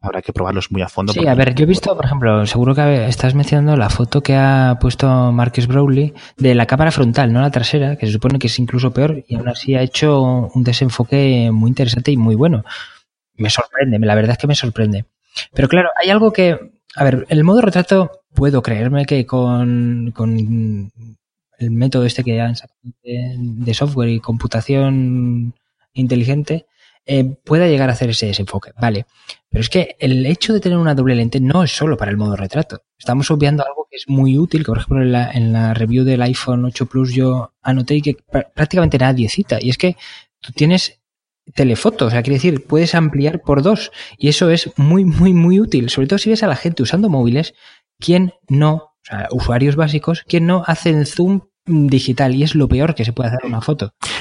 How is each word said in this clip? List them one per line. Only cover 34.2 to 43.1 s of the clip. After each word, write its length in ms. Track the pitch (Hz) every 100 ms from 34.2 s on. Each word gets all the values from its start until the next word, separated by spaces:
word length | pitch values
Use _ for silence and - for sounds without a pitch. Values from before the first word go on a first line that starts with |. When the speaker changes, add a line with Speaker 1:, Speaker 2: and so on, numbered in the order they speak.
| 135 135
Speaker 2:
útil, 240 | 175 156
que 100 | 151
por 60 | 113
ejemplo 240 | - 135
en 100 | 127
la, 180 | 123 120
en 220 | 127 113
la 220 | 113 113
review 300 | 113 113 123
del 180 | 131 127
iPhone 420 | 123 131 - 123
ocho 220 | 123 - 120
Plus 260 | 131 131
yo 400 | 123 131 127 117 _
anoté 340 | - 131 123 147
y 60 |
que 140 | 147 - _
pr-, 140 | 135 -
prácticamente 440 | - 151 180 160 135
nadie 300 | 131 131 110
cita, 300 | - 202 110
y 100 | 123
es 80 | 123
que 180 | 180 175 - - - _
tú 120 | -
tienes 480 | 123 151 185 - _ _ _ _ _ -
telefoto, 520 | - 135 110 220 - 120
o 40 |
sea, 120 | 120
quiere 140 | 120 139
decir, 300 | 175 139 -
puedes 280 | 151 170
ampliar 480 | 170 156